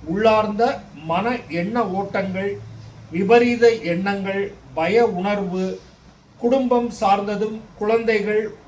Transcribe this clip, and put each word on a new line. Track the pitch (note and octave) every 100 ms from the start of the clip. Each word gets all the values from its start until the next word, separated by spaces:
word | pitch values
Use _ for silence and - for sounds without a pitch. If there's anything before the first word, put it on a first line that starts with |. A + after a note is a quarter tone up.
| -
உள்ளார்ந்த | F#3 A3 G#3+ G#3 G#3 B3 - - - D#3
மன | E3+ A3+ B3 - E3
எண்ண | F#3 A#3+ G3+ F#3
ஓட்டங்கள், | G3 G3+ F#3+ F#3 G3+ G3+ - - - - -
விபரீத | E3 G3 A#3+ A#3+ A#3+ A#3 A3+ E3+
எண்ணங்கள், | F3+ G3 G3 G3 G3 G3+ - - C#3
பய | E3 A3+ A#3 F3+
உணர்வு, | G3 G#3 F#3+ F#3 F#3 F#3 - - - - _ -
குடும்பம் | A#3+ C4+ B3 B3 A#3 -
சார்ந்ததும் | G3+ G3 G3+ G3+ G#3+ A3 - -
குழந்தைகள் | G#3+ A#3 A3+ G#3+ G3 G#3+ A3 -